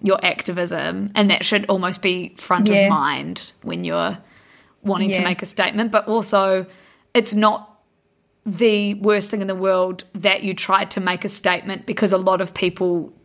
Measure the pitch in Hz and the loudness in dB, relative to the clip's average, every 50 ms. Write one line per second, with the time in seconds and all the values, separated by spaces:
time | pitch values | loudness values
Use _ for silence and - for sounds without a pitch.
0 | - 185 190 - 185 180 - - - - 175 180 175 175 175 151 143 165 180 190 | 0 0 0 2 0 -2 -2 -4 -6 -6 -6 -4 -4 -4 -4 -6 -6 -6 -6 -6
1 | 202 202 - 208 208 190 180 - - - 220 202 202 - 196 185 180 180 185 - | -6 -4 0 2 2 4 2 2 0 0 0 0 0 0 -2 0 -2 -4 -4 -2
2 | - 190 180 180 175 175 - - - - 180 180 208 214 202 202 196 196 156 151 | -2 -2 -2 -2 -4 -8 -12 -10 -4 -2 0 2 4 4 4 4 4 4 4 2
3 | 139 147 139 135 143 160 - - - - - _ - - 165 175 180 165 165 170 | 0 0 -2 -4 -6 -8 -10 -10 -12 -14 -16 _ -10 -8 -8 -6 -6 -4 -2 -2
4 | 170 185 - - - _ _ _ _ _ _ _ _ _ _ _ - 202 190 175 | -2 -2 -4 -6 -12 _ _ _ _ _ _ _ _ _ _ _ -4 -2 0 0
5 | 196 202 190 180 175 180 180 - - - - - 185 - - 208 233 220 220 208 | 0 0 0 0 0 0 -2 -2 -4 -6 -2 -2 -2 0 0 -2 0 0 0 0
6 | - 214 220 226 202 - 208 196 196 196 190 190 180 - - - - _ _ _ | 0 0 0 0 0 2 2 2 4 2 2 0 -2 -4 -12 -20 -20 _ _ _
7 | _ _ - 240 214 - 208 208 214 214 - - - - _ _ _ _ _ _ | _ _ 0 0 2 2 2 2 4 2 2 0 -6 -14 _ _ _ _ _ _
8 | _ _ _ _ _ _ _ _ - 214 196 170 240 220 208 208 202 202 202 202 | _ _ _ _ _ _ _ _ -8 -6 0 2 4 4 4 4 2 0 -2 0
9 | 202 208 208 202 196 - 226 208 196 190 190 185 190 190 185 185 185 185 185 - | 2 2 2 2 0 -2 -4 -4 -4 -4 -4 -2 0 2 2 2 2 0 -4 -8
10 | - _ - 185 185 196 190 - - 190 175 - - - 190 196 190 190 - 202 | -12 _ -6 -2 0 2 2 2 0 -4 -4 -4 0 2 2 2 2 0 -4 -4
11 | 185 180 180 175 - 196 - - - 185 180 - - 196 190 190 - - 196 - | -2 -2 -2 -2 -2 -2 -2 0 2 0 0 0 -4 -8 -10 -10 -8 -8 -2 0
12 | 214 185 190 185 185 190 185 180 190 175 - - 190 175 175 - 185 180 175 170 | 2 2 2 2 4 2 2 2 0 -4 -4 -2 -2 -2 0 0 0 0 0 -2
13 | - - - _ | -4 -6 -12 _